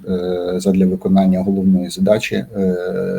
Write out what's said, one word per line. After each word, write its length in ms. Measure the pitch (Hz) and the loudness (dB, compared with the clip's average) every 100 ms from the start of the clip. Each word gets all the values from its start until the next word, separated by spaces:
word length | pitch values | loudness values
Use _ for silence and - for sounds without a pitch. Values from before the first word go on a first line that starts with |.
| 95 | -2
е, 520 | 92 90 90 90 92 | -4 -2 -4 -2 -2
задля 260 | 98 95 92 | 0 2 2
виконання 560 | 92 98 95 95 92 | 0 2 2 4 2
головної 460 | 95 98 95 92 90 | 0 0 2 2 0
задачі, 460 | - 95 107 - 104 | -2 2 2 0 -4
е, 100 | 95 104 95 90 90 92 92 | -4 -4 -2 -2 -4 -4 -4